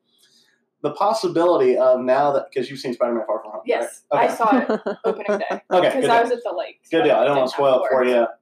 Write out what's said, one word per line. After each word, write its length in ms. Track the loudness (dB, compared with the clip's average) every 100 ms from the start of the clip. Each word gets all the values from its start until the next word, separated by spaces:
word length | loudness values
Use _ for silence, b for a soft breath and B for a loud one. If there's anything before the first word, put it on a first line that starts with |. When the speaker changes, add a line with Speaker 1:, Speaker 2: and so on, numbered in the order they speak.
| _ _ _ _ _ _ _ _
Speaker 1:
The 100 | -8
possibility 840 | -2 -2 0 -2 0 2 4 2 4
of 220 | 4 2
now 280 | 2 2 2
that, 120 | 0 -4
'cause 160 | -6 -8
you've 80 | -8
seen 160 | -8
Spider-Man 320 | -4 -2 -2 -4
Far 140 | -6
From 80 | -8
Home, 120 | -10 -4
Speaker 2:
Yes, 360 | -2 -4 -10 -4
Speaker 1:
right? 180 | 0 0
Speaker 2:
I 20 |
Speaker 1:
Okay. 40 | 0
Speaker 2:
saw 220 | 2 2 0
it 240 | -4 -4 -6
Speaker 3:
<laughs> 60 |
Speaker 2:
opening 340 | -4 -4 -4 -4
day. 60 | -4
Speaker 1:
Okay, 100 | -8 -2
Speaker 2:
'Cause 240 | 2 2 2
Speaker 1:
good 80 | 2
Speaker 2:
I 120 | 2
Speaker 1:
deal. 0 |
Speaker 2:
was 80 | 2
at 140 | -2
the 80 | -6 -8
lake, 240 | -8 -12 -4
Speaker 1:
Good 100 | 0
Speaker 2:
so 40 |
Speaker 1:
deal. 140 | 2 4
I 20 |
Speaker 2:
I 60 |
Speaker 1:
don't 40 | 2
wanna 100 | 2
Speaker 2:
didn't 100 | 0
Speaker 1:
spoil 300 | 0 2 2
it 40 | 2
for 140 | 0
Speaker 2:
have 100 | 2
Speaker 1:
you. 120 | 2 0 -4